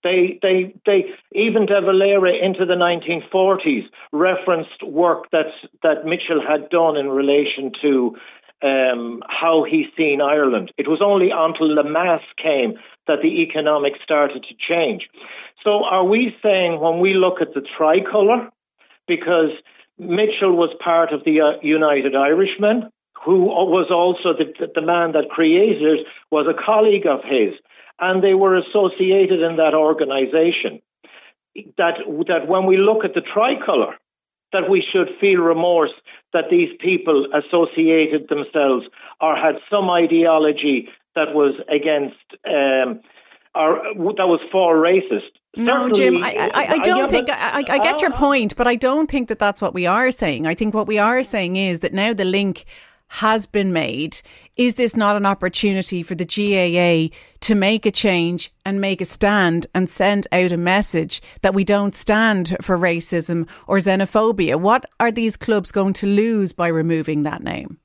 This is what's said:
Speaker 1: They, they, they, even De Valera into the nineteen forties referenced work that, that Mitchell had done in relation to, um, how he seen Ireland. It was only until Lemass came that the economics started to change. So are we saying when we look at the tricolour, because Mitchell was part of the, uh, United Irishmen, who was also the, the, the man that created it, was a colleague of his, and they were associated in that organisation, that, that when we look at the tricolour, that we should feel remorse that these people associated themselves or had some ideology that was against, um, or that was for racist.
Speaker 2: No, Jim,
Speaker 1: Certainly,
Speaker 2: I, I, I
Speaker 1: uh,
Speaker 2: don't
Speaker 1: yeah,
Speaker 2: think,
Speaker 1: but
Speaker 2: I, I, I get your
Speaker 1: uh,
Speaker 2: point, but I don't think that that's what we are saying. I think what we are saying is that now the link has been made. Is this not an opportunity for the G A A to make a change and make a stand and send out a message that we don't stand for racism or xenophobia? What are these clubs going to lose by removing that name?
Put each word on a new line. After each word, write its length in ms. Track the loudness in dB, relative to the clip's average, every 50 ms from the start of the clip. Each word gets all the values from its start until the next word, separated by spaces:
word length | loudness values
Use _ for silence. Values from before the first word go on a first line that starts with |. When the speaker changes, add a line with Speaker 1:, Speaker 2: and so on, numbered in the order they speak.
| 0
Speaker 1:
They, 340 | 0 2 2 2 0 0 -2 0
they, 320 | 2 2 2 0 -4 -10 -4 _
they, 200 | 2 2 2 0 -2 -12 -18 _ _
even 340 | -4 -2 -2 0 2 0 0
De 160 | 2 0 0
Valera 500 | 2 2 2 4 4 4 4 4 2 2
into 320 | 0 0 0 -2 0 -2 0
the 120 | 0 2
nineteen 480 | 0 2 0 0 -2 -4 -6 -6 -6 -6 -2
forties 540 | 0 2 2 2 2 0 0 -2 -2 -2 -4 -10 _ -20 -16 -8
referenced 720 | -2 0 0 0 0 -2 -2 -2 -2 -2 -2 -10 -14 -16 -14
work 480 | -6 0 0 2 2 0 -2 -4 _
that, 160 | -2 -2 -2 -2 -8 -16 -20 -20 _ _
that 240 | 0 0 0 0 -2
Mitchell 380 | -6 -6 -6 -4 -2 -2 -2 0
had 220 | 0 -2 -2 -2 -2
done 260 | 0 2 2 2 0
in 140 | 0 -2 -2
relation 640 | -2 0 2 2 2 2 2 0 -4 -6 -8 -8 -8 -2
to, 340 | 0 2 2 2 2 0 -4 -8 -20 -20 -20 -20 _ _ _ _
um, 600 | -2 0 2 2 2 0 0 -2 -6 -10 -10 -12 -12
how 380 | -10 -6 -2 0 2 2 2 2
he 200 | 2 0 -2 -2 -2 _
seen 240 | -2 0 0 0 0
Ireland. 500 | 2 2 2 2 2 2 0 0 -4 -6 -8
It 100 | -6 -2
was 140 | -2 0 2 2
only 280 | 2 4 4 2 2 2
until 420 | 0 0 -2 0 0 0 2 2
Lemass 460 | 2 0 0 -2 -2 0 0 -2 -2 -4 -14 -16
came 400 | -6 -2 -2 0 0 0 -2 -4 -8 -18 -20 -20 _ _
that 160 | -2 -2 0 0
the 180 | 0 0 0
economics 560 | -2 -2 -2 -2 0 0 0 0 0 -2 -4 -6 -4
started 400 | -2 0 0 0 0 -2 -10 -16
to 80 | -18 -14
change. 540 | _ -6 -4 -2 0 0 -2 -4 -6 -10 -18 _ -20 -20 -20 -20 -20 -20 -20 _ _ -2
So 220 | 0 0 0 0
are 200 | 0 0 0 2
we 300 | 2 2 0 0 -2 -4 -2 0
saying 360 | 0 2 2 0 -2 -2 0
when 180 | 0 0 2 2
we 160 | 2 2 2
look 260 | 2 2 2 0 -2
at 140 | -4 -4 -4
the 100 | -10 -10 -10 -4
tricolour, 760 | 0 2 2 2 2 0 0 0 2 4 4 2 2 -2 -8 _ _ _ _ _ _ _ _ _ _ _
because 420 | -4 -4 -4 0 0 2 2 2 0 -2 -8 _ _ _ -20 _ _ _
Mitchell 580 | -16 -6 -4 0 0 0 0 0 0 2 2 4
was 140 | 2 2 0 -2 -6
part 320 | -2 0 2 2 2 0 -2
of 100 | -2 0
the, 180 | 2 2 4
uh, 180 | 4 2 0 0 -2
United 520 | 0 2 2 2 2 2 0 0 0 0
Irishmen, 760 | 2 2 2 2 2 2 0 -2 0 0 0 2 0 -2 -8 _ _ _ _ _ -10 0
who 220 | 2 2 4 4
was 440 | 2 2 0 0 2 2 0 0 0
also 480 | 0 2 2 0 0 0 -2 -2 0
the, 160 | 0 -2 -4 -4 -10
the, 120 | -10 -6 -6
the 100 | -4 -2
man 280 | 0 0 0 0 0 0
that 160 | -2 -2 -2
created 500 | -2 0 2 4 4 4 4 2 2 2
it, 260 | 2 2 2 2 -2 -10 -18 -20 _ _
was 160 | -2 0 0
a 60 | 0 -2
colleague 540 | -2 0 0 2 4 4 4 2 2 2
of 140 | 0 -2 -2 -2
his, 320 | -2 0 2 2 0 -2 -10 _ _ _ -20 -20 -20 _ -6
and 240 | -4 -2 0 2 2
they 120 | 4 4
were 200 | 4 4 4 4
associated 880 | 2 0 0 0 0 0 0 0 0 0 2 4 2 4 2 2 0
in 140 | 0 -2 2
that 180 | 2 2 2 4
organisation, 1040 | 4 2 2 2 0 -2 -2 0 -2 -2 0 2 2 2 2 0 -2 -6 -6 -8 -10 _ _ _ _ _ -20 -20 -20 -20 -20 _ _ _ _ _ -20 -20 -10 _
that, 180 | -2 -2 -2 -2 -4 -8 -8 -6 -6 -2
that 200 | -2 -2 -2 0
when 200 | 0 0 0 4
we 100 | 4 4
look 260 | 4 4 4 2 2 -2
at 120 | -2 -4
the 60 | -4
tricolour, 760 | -6 -2 -2 0 0 0 0 -2 -2 -2 0 0 0 -2 -6 -16 _ _ _ _ _ _ _ _ _ _ -4
that 160 | -2 0 2
we 140 | 0 0 0 0 -2
should 140 | -2 -2 -2 -2 0
feel 200 | 2 2 4 4
remorse 540 | 4 2 2 2 2 2 2 2 2 0 -4 -12 _ -20 -20 -20 _ _ -4
that 180 | -4 0 2
these 180 | 2 2 2 0 -4 -6
people 460 | -4 -2 -2 -2 0 2 2 2 2 0 -2
associated 960 | -4 -2 0 0 0 0 0 0 0 2 4 4 4 2 2 -2 -4 -4 -4
themselves 560 | -6 -6 -6 -4 -2 0 2 2 2 0 -2 -10 _ -20 -20 -20 -8 _
or 160 | -2 -2 0
had 200 | 0 0 -2 -2 -2 -6 -4
some 180 | -2 -2 0 2
ideology 1000 | 2 2 2 4 4 4 4 4 4 4 4 2 0 0 -2 -2 -2 -2 -4 -10 -20 _ _ _ _
that 180 | -4 -4 -2 2
was 220 | 2 2 2 0 -4 -6
against, 520 | -2 -2 -2 0 0 -2 -2 -2 -6 -10 _ _ _ -20 _ -8
um, 540 | -4 0 0 2 2 2 0 0 -2 -4 -10 _ _ _ -20 _ _ -20 _ _ _ _
or 260 | -2 0 0 0 -2 -4 -10 -8 -4 -4 -4 -2
that 100 | 0 0
was 140 | 0 0 0 -2 -2
for 240 | 0 0 2 4 4
racist. 560 | 4 4 4 2 2 0 -2 -6 -6 -6 -10 _ _ _ _ -8
Speaker 2:
No, 340 | -4 0 0 0 0 0 2
Jim, 240 | 2 4 4 4 2
Speaker 1:
Certainly, 240 | 2 0 -2 -4
Speaker 2:
I, 100 | -4 -4
I, 160 | -2 -2 -2 0
I 140 | 0 0
Speaker 1:
uh, 60 | 0 2
Speaker 2:
don't 140 | 2 2
Speaker 1:
yeah, 100 | 2 0
Speaker 2:
think, 200 | 0 0 -2 0
Speaker 1:
but 100 | -2 -4
Speaker 2:
I, 220 | -4 -4 -4 -4 -4
I, 40 | -4 -2
I 80 | -2 0
get 220 | 0 0 0 0
your 120 | -2 -2 0
Speaker 1:
uh, 40 |
Speaker 2:
point, 380 | 0 0 2 2 0 0 -2 -2
but 120 | -2 0
I 80 | 0 0
don't 340 | 0 0 0 0 0 -2 -2
think 200 | -2 -4 -4 -4
that 100 | -4 -2
that's 220 | -2 -2 -2 -2
what 120 | -6 -4 -4
we 140 | -2 -2
are 240 | 0 0 2 0 0
saying. 340 | -2 -2 -4 -4 -2 -2 -2
I 80 | -4 -2
think 220 | -2 -4 -2 -2
what 100 | -2 -2
we 140 | 0 0 0
are 240 | 2 2 0 0 -2
saying 320 | -2 -4 -4 -4 -2 -2
is 240 | -2 -2 -2 -4 -4
that 140 | -6 -4 -4
now 200 | -2 -2 -2 -2
the 120 | -2 -2
link 400 | 0 0 0 -2 -2 -4 -8 -14 -20 -20 -20 -20 _ _ _ _
has 380 | _ -8 -2 0 0 0 0 -2
been 260 | _ -4 -2 -2 0
made. 480 | -2 -2 -4 -4 -6 -8 -8 -8 -10 -14 _ _ -20 -20 _ _ _
Is 160 | 0 0 0 2
this 220 | 0 -2 -2 0
not 200 | 0 0 2 2
an 120 | 2 0
opportunity 760 | 0 0 0 -4 -4 -4 -2 -2 0 0 -2 -4 -4 -8 -8
for 140 | -6 -8 -8
the 100 | -8 -6
G 300 | -6 -4 -4 -2 0 2
A 220 | 0 0 0 2
A 340 | 2 2 2 2 2 0 -2 -6 -14 -20 _ _ _
to 120 | -2 0 0
make 320 | 2 2 0 0 0 0
a 60 | -2
change 600 | -2 0 0 0 0 2 0 -2 -2 -4 -8 -12 _ _ _
and 160 | -6 -4 -2
make 180 | -2 -4 -4 -4
a 60 | -6
stand 600 | -8 -4 0 0 2 2 4 2 2 0 -2 -4 -4 -2
and 120 | -2 -2
send 380 | -2 -2 0 0 2 2 0 -2 -2
out 200 | 0 0 0 0
a 60 | 0
message 640 | -2 0 0 0 0 0 -2 -2 -4 -4 -4 -8 -12 -14 -18 -12 -2 -2
that 100 | 0 0
we 100 | 0 0
don't 300 | 2 0 0 0 -2 -4
stand 640 | -6 -2 0 0 2 2 2 0 0 -2 -4 -6 -8
for 140 | -2 -2 -2
racism 720 | 0 0 0 -2 -2 -4 -4 -4 -4 -2 -2 -4 -4 -4 -6 -10 -20 -6
or 100 | -2 -2
xenophobia? 800 | 0 2 0 0 0 -2 0 0 0 2 2 0 0 0 0 0 0
What 260 | 2 2 2 0 -2 -6 _ _
are 120 | -2 0
these 260 | 0 0 -2 -2 -2
clubs 340 | -4 -2 0 0 0 -2 -2
going 220 | -2 -2 0 0 -2
to 140 | -2 -2
lose 440 | 0 2 2 2 2 0 0 -2 -2
by 160 | -2 -4 -2
removing 540 | 0 0 0 0 0 0 -2 -2 -2 -2 -2 -2
that 200 | -4 -4 -6 -8
name? 340 | -8 -8 -8 -10 -14 -18 _